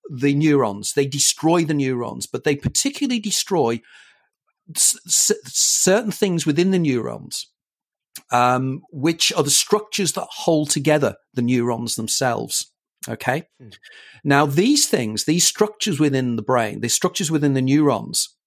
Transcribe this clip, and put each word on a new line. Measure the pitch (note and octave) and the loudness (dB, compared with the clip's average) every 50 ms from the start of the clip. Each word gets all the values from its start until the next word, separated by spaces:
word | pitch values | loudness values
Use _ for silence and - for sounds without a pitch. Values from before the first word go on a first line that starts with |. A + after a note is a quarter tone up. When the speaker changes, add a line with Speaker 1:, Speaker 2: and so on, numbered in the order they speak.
| _ G4 | _ -12
Speaker 1:
the | D3 B2 C3+ C#3+ C#3+ | -6 -2 0 2 2
neurons, | C#3+ D#3 D#3 D3 C#3 B2 G#2+ G2 G2+ G#2+ - | 4 4 4 4 4 2 0 -2 -6 -8 -4
they | - C#3+ C#3 | -2 -2 -2
destroy | C3+ C3+ C#3 - - - - - D#3+ E3+ F3+ E3+ | -2 -2 0 0 0 0 0 2 2 2 2 2
the | D3+ D#3+ | 0 0
neurons, | C#3+ C#3 C3 C3 A#2+ A#2+ A2 - B2 - | 0 0 0 -2 -4 -4 -6 -8 -10 -10
but | - - - - | -8 -8 -2 0
they | D3+ C#3+ | -2 -2
particularly | C#3+ - C#3 - - - C#4 C#4+ - C#4+ B3 B3 A#3 | 0 -2 -4 -2 -2 -2 -2 -4 -2 -2 -2 -2 -2
destroy | G#3 G#3 F#3+ - - - G3+ E3+ C3 A#2 A#2 A2+ _ _ - - - _ _ _ _ _ _ _ _ _ _ _ _ - D#3+ | -4 -4 -4 -4 -2 0 0 2 2 0 0 -4 _ _ -20 -20 -20 _ _ _ _ _ _ _ _ _ _ _ _ -10 -2
s-, | - - - - - _ | 0 0 0 0 -2 _
s-, | - - - - - G#3 - - | -2 0 0 2 2 0 -2 -4
certain | - - - - - - - - F#3 F#3 A3 B3 G#3+ | -8 -2 0 0 0 2 2 4 4 4 2 2 -2
things | F3+ - G#3+ G3 F3 E3+ - | -2 0 0 0 0 0 0
within | D#3 C#3+ D#3+ F3+ F#3+ | 0 2 2 2 4
the | F#3+ F3+ | 2 2
neurons, | E3 C#3+ B2+ A#2+ G#2+ A#1+ A1+ - - - - - - _ _ _ _ _ _ _ _ _ _ _ _ _ _ - _ _ | 2 2 0 0 -2 -6 -8 -10 -12 -12 -12 -12 -12 _ _ _ _ _ _ _ _ _ _ _ _ _ _ -20 _ _
um, | - A#2+ B2 B2 B2+ B2+ C3 C3 C3 C#3+ _ _ | 0 2 4 2 2 0 -2 -4 -6 -8 _ _
which | - C#3+ B2+ E3 E3+ E3 - - | -10 -2 -2 -2 0 0 -2 0
are | - F3 C#3+ | 0 0 0
the | C#3+ | 2
structures | C3+ - - - G#3 G#3+ G#3 - - - G3 D#3 - | 0 0 2 0 0 -2 -2 -4 -4 -2 -2 -2 -2
that | F#3+ - - | -6 -10 -10
hold | - - - - D#3 D3+ D3+ C#3+ | -12 -4 0 2 2 2 2 0
together | - D3+ C#3 D#3 D3+ D3+ C#3 G#2+ G2+ _ _ _ _ | -2 0 2 2 2 4 2 0 -2 _ _ _ _
the | B2+ | -2
neurons | A#2+ A#2+ B2+ B2 A#2 B2 A#2 A#2 A#2 A2+ - | 0 0 2 2 0 0 -2 -4 -4 -6 -6
themselves. | - A2+ A2 - - C#3 B2+ A#2 G#2 A#2 A2 - - - _ _ _ _ _ _ _ - | -6 -4 -4 -2 -2 0 0 -2 -2 -6 -6 -6 -8 -8 _ _ _ _ _ _ _ -12
Okay. | - A2+ - - - B2+ D#3+ E3+ _ _ | -12 -10 -4 -2 -2 -2 -2 -6 _ _
Speaker 2:
Hmm. | _ B2+ A2 - _ _ - - - - - - - _ | _ -20 -20 -20 _ _ -20 -20 -20 -20 -20 -20 -6 _
Speaker 1:
Now, | C#3+ C#3 C#3+ D3+ | 2 4 4 4
these | D3 C#3 D#3+ G3+ B3+ D4 C#4+ - | 4 2 2 4 4 4 2 2
things, | - - D#3+ A#2+ G#2+ A2 G#2 - | 0 0 -2 -2 -4 -4 -4 -2
these | - D#3+ F3 - | 0 0 2 2
structures | - - - G#3 G#3 G#3 _ - G#3+ E3+ | 0 2 0 -2 -2 -2 _ -4 -4 0
within | B2+ D3+ D3 C3+ C3 B2+ B2 A#2 | 0 0 2 2 0 0 0 -2
the | A2+ | -4
brain, | G#2 - B2+ A#2+ A2+ G#2 - A2 | -2 0 0 0 0 -2 -4 -6
these | A2+ A#2 - | -4 -2 -2
structures | - - F3 F3 - - - | 0 -2 -2 -2 -4 -4 -2
within | D#3+ D3 D3 C#3+ C3+ | 0 2 2 2 2
the | C3+ | 2
neurons | C3 C3 C#3 D3+ D3+ C#3+ A#2+ G2+ - - - - - - _ _ _ | 2 2 2 4 4 2 2 0 -4 -6 -4 -6 -6 -6 _ _ _